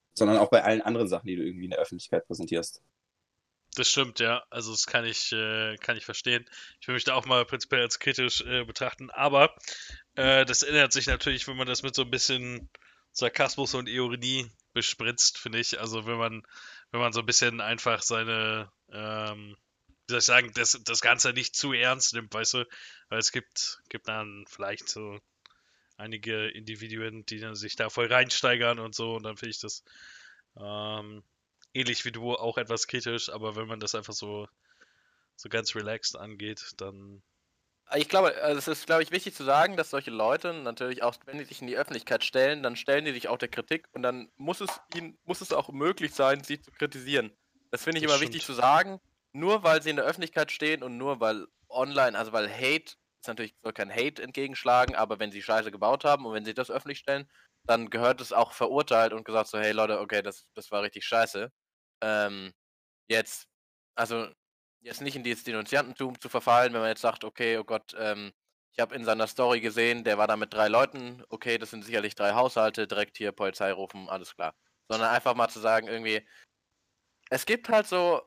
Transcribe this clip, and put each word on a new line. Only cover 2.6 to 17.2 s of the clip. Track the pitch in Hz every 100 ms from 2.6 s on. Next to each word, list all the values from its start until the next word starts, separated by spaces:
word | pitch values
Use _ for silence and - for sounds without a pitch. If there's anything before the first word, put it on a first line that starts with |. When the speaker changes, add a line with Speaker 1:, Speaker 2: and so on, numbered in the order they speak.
| 85 - _ _ _ _ _ _ _ _ _
Speaker 2:
Das | 127 127
stimmt, | 143 127 -
ja. | 117 120 -
Also | 120 110
das | 107 -
kann | 123
ich, | 117 107 -
äh, | 113 110 110 110 107
kann | - 113
ich |
verstehen. | - 104 123 120 120 - - -
Ich | -
will |
mich | 127
da | 135
auch | 131 131
mal | 127
prinzipiell | 120 127 - 131
als | 120 -
kritisch, | - 135 123 -
äh, | 113 127
betrachten, | 113 - 127 - 131
aber, | - 143 139 156 - - - - - _
äh, | - 131 135 131
das | 123
ändert | 143 151 135
sich | 139 123
natürlich, | 127 - 127 -
wenn | 131
man | 127
das | 123
mit | 135
so | 127
ein | 123
bisschen | 127 - 127 123 120 - - _ _ _
Sarkasmus | - 120 - 135 - 131
und | 131 123
Ironie | 123 123 120 123 131 120 _ _
bespritzt, | 120 - - 113 120 - -
finde | 113 113
ich. | 120 -
Also | 113 113 107
wenn | 117
man, | 113 110 - - - - -
wenn | 120
man | 120
so | 113